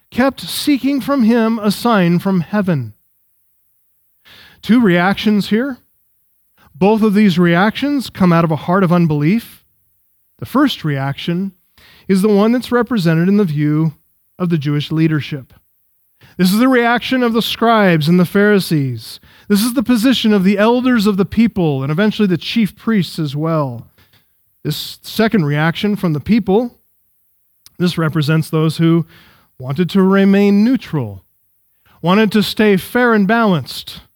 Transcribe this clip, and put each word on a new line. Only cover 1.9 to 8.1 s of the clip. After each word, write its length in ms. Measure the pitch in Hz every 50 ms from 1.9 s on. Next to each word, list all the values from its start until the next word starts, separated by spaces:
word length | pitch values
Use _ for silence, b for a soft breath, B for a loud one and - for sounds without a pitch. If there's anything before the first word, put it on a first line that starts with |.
| 233 202 180 170 175 175
from 220 | - 196 196 180
heaven. 540 | 156 - - 214 196 190 170 139 120 107 - _ _ _ _ _ _ _ _ _ _ _ _ _ _ _ _ _ _ _ _ _ _ _ _ _ B B B B B B B B
Two 200 | - - 208 254
reactions 680 | 240 190 170 175 175 190 196 - - 214 214 202 185 -
here. 280 | 208 220 254 285 247 - _ _ _ _ _ _ _ _ _ _ _ _ _ _ _ b b b b
Both 280 | 135 175 202 220 220 214
of 120 | 220 190
these 240 | 208 214 202 160 170
reactions 720 | 180 170 170 170 190 220 - - 262 285 294 277 226 -